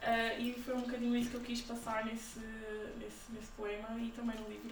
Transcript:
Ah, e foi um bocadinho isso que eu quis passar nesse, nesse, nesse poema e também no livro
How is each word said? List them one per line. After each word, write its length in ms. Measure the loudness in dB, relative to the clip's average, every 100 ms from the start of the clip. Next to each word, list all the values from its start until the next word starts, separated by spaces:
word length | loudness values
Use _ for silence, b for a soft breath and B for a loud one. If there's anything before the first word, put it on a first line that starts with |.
Ah, 320 | 4 6 4 2
e 140 | 0 0
foi 100 | 0
um 60 | 0
bocadinho 340 | 0 2 4 6
isso 140 | 4
que 60 | 0
eu 40 |
quis 180 | 0 -2
passar 440 | 0 -2 0 2 2
nesse, 320 | 0 -4 -6 -6 -6 -4 -4 -4 -6
nesse, 340 | -6 -8 -8
nesse 200 | -8 -8 -4
poema 320 | -2 -2 -2 0
e 80 | 0
também 260 | 0 0 0
no 120 | -2
livro 220 | -6 -8